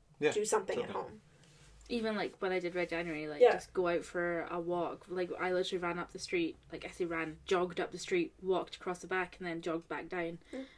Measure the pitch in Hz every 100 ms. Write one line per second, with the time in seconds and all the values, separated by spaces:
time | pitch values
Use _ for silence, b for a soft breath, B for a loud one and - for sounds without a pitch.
0 | - - 147 208 214 208 196 - - 190
1 | 185 - - b b b b b - 240
2 | 220 214 175 - 190 185 175 180 170 170
3 | 170 151 151 147 240 165 - - 175 175
4 | - 180 175 170 - 175 170 175 160 156
5 | - 180 175 - 180 180 185 185 175 175
6 | 170 185 - 175 165 - - 160 180 -
7 | 175 165 160 160 - 185 180 175 - 180
8 | - 180 170 - 185 180 - - - 180
9 | 175 185 175 - 180 165 170 165 - 151
10 | 165 180 170 170 - 254 262